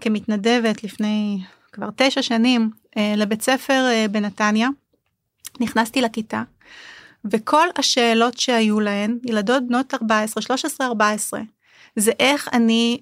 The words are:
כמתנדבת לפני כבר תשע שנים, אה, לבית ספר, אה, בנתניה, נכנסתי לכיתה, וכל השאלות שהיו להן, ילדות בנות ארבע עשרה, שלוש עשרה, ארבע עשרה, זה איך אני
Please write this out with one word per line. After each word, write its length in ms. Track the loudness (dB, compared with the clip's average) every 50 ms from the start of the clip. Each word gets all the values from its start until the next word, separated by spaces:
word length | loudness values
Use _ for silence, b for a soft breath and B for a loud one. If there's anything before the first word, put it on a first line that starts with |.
כמתנדבת 800 | -2 -2 -2 -2 -2 -2 -4 0 2 2 2 2 2 0 -2 -2 -6
לפני 560 | -12 -6 -4 -2 -2 0 -2 -2 -2 -4 -6 -6 B B B B B
כבר 180 | -14 -12 -10 -8 -2
תשע 260 | 0 0 0 2 0
שנים, 480 | -2 0 0 2 4 4 4 2 2 0 -4 _ _ _ -4 -4
אה, 160 | -2 0 0 0
לבית 240 | 0 0 -2 -2
ספר, 440 | 0 0 -2 0 0 0 0 2 2 2
אה, 140 | 2 2 0 0
בנתניה, 580 | 0 -2 -4 -4 -2 -2 0 2 2 2 2 0 -2 -4 _ _ _ _ _ _ _ _ _ _ _ _ -20 -14 _ -4
נכנסתי 400 | -4 -2 0 0 0 0 0 0
לכיתה, 420 | 0 0 -2 -4 -8 -6 -6 -8 -8 -10 _ _ B B B B B B B B B B B B B -4
וכל 360 | -4 -2 0 2 2 4 4 2 0 -2
השאלות 600 | -2 0 2 2 2 2 4 2 2 0 0 -2
שהיו 420 | -2 0 2 2 2 2 2 0
להן, 380 | 0 -2 -2 -2 -2 -4 -4 -4 -4
ילדות 420 | -4 -2 -2 0 2 0 0 0 0
בנות 260 | -2 -2 -2 -2 -4
ארבע 260 | -4 -2 0 0 0
עשרה, 240 | 0 -2 -4 -6 -4
שלוש 220 | -2 -2 -2 -2
עשרה, 220 | -4 -4 -2 -4 -2
ארבע 220 | 0 2 2 2
עשרה, 320 | 2 0 -4 -6 -8 -8 -10 -12 _ b b b b b b b b
זה 160 | -2 0 0 2 2
איך 300 | 2 2 2 0 -2 -2 0
אני 480 | 2 4 4 4 2 2 0 0 -2